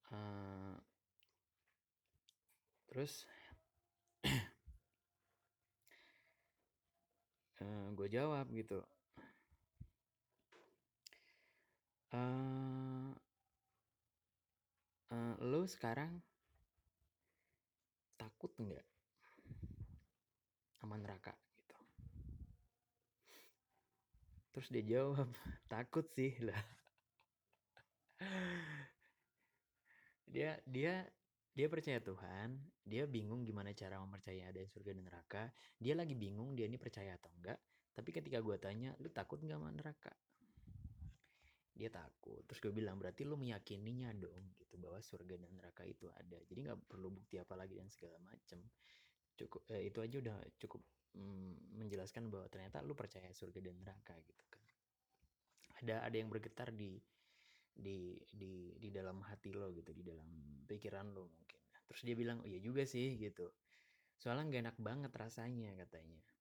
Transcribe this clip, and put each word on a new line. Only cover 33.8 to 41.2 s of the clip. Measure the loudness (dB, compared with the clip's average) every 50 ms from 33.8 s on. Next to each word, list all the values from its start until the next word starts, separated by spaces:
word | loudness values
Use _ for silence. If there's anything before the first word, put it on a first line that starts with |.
| -2 -2 -2 -2
mempercayai | -4 -4 -6 -8 -6 -4 -4 -4 -4 -4
ada | -4 -4 -4 -4
surga | -6 -6 -4 -4 -4
dan | -2 -4
neraka. | -6 -8 -10 -8 _ -2 -2 -2 -2 -4 -10 -20 -20 -10
Dia | _ 2 4 4 6
lagi | 4 2 2
bingung | 0 0 0 0 0 -2 0 2
dia | 2 2
ini | 2 2 -2
percaya | -4 -4 -4 -4 -4 -4 -6 -8
atau | -12 -16 -16
enggak. | -10 -4 -4 -4 -4 _ _ _ _ _ _
Tapi | _ -4 -4 -2 -2
ketika | -2 0 2 2 4
gue | 4 4 2
tanya, | 2 2 -2 0 0 0 -2 -4 -4 -6
"Lu | -2
takut | -2 -2 0 0 -2 -4 -2
nggak | -2 -2 -2
sama | -2 -2 -4
neraka?" | -2 -4 -4 -6 _ -10 -12 -12 _ _ _ _ _ -20 -20 -20 -18 -14 -12 -10 -8 -8 -8 -8 -8 -10 -10 -10 -12